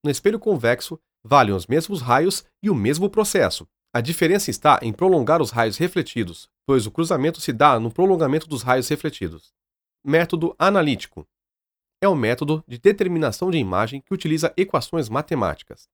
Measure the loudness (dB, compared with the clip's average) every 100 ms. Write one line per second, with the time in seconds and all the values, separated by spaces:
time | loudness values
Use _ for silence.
0 | -2 0 0 0 -2 2 2 0 -4 -14
1 | _ _ 2 4 4 0 0 -2 -2 -8
2 | 0 2 2 -2 _ _ -2 0 0 0
3 | 0 0 0 2 0 -2 -12 _ _ -4
4 | -4 0 2 2 -2 0 2 2 0 0
5 | 2 2 2 0 0 0 -2 0 -2 -2
6 | -6 -6 -6 -8 -20 _ 0 0 0 -4
7 | -2 0 -2 -2 -8 2 4 4 -2 0
8 | 2 2 0 -2 -4 -6 0 0 0 -4
9 | -6 -8 -10 -10 _ _ _ _ _ _
10 | 0 2 2 -2 -4 0 2 2 0 -2
11 | -6 -18 -20 _ _ _ _ _ _ _
12 | 0 2 0 0 -2 -4 -6 2 2 4
13 | -2 0 -2 -2 -2 -2 0 0 -2 -6
14 | _ -6 -2 -2 -2 -2 -2 -2 -4 -6
15 | -4 -6 -4 -2 -2 -4 -14 -20 _